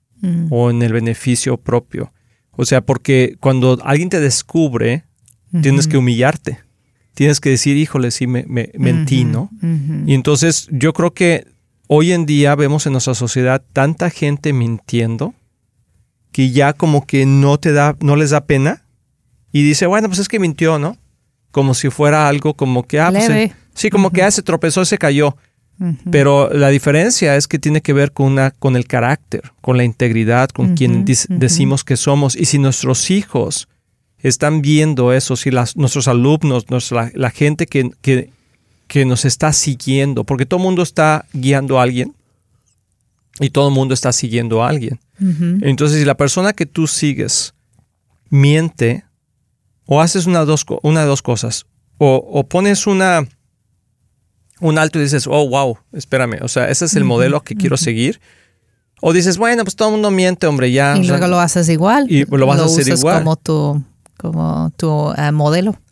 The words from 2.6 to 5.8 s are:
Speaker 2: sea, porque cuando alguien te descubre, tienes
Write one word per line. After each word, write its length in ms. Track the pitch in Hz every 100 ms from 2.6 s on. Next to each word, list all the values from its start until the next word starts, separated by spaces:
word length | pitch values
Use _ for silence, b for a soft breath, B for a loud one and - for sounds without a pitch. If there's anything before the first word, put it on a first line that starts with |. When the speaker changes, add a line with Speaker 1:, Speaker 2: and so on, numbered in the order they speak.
Speaker 2:
sea, 160 | 123 131
porque 560 | - 135 - 135 127 -
cuando 380 | 135 131 127 123
alguien 240 | - 143 180
te 120 | 180
descubre, 840 | 143 - - 165 156 117 113 131 - _ _ _ _ 175
tienes 240 | 143 151